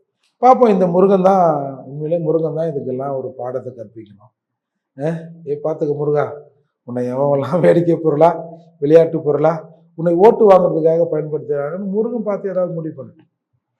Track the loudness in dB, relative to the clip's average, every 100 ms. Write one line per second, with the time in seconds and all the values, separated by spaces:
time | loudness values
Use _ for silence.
0 | _ _ _ _ 4 4 4 2 0 2
1 | 2 4 2 4 2 0 -6 -12 -16 -10
2 | -6 -4 -2 -2 -2 -4 -6 -6 -8 -8
3 | -6 -8 -10 -10 -10 -10 -10 -16 -18 -20
4 | -20 -20 _ _ _ _ _ _ _ -8
5 | -6 -6 -12 -16 -10 -6 -6 -4 -4 -2
6 | -2 -2 -2 -8 -20 _ _ _ -10 -6
7 | -6 -2 0 0 0 2 4 4 2 0
8 | 0 4 2 2 -8 -18 -20 _ 4 6
9 | 6 0 -2 0 0 -2 -10 _ _ -6
10 | -2 6 6 6 6 6 4 0 0 2
11 | 0 -2 -6 -8 -6 -6 -6 -8 -6 -4
12 | -4 -4 -6 -6 -4 -4 -4 -6 -10 -12
13 | -18 _ _ _ _ _ _ _